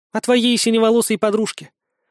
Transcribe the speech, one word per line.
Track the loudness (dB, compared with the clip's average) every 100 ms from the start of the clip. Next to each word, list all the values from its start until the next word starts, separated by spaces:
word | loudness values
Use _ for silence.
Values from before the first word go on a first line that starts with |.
| _
«О | -8
твоей | 0 2 2 0
синеволосой | 0 2 2 2 0 -2
подружке. | -2 -2 -4 -8 -20 _ _ _ _